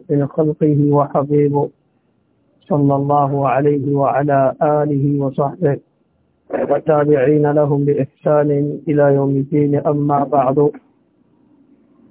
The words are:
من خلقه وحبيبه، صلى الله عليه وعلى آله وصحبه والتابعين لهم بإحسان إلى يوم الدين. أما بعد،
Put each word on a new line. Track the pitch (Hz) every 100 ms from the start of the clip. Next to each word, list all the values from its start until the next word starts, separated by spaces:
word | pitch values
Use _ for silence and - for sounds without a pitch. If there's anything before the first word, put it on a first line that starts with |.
| -
من | 147 139
خلقه | - 156 151 156 147 147
وحبيبه، | 143 139 151 143 147 147 143 143 - _ _ _ _ _ _ _ _ _
صلى | 147 143
الله | 139 143 147 139 139 139
عليه | 123 147 147 139 143
وعلى | 135 127 143 139 135 -
آله | 156 151 147 143 143 143
وصحبه | 139 135 143 180 165 131 - _ _ _ _ _ _
والتابعين | - - 143 - 151 147 147 131 151 147
لهم | 147 147 143
بإحسان | 143 139 135 _ - 151 147 143 147 147 -
إلى | 147 143
يوم | 139 139
الدين. | 139 139 151 147 143 160
أما | 147 147 143
بعد، | 143 143 127 147 147 - _ _ _ _ _ _ _ _ _ _ _ _ _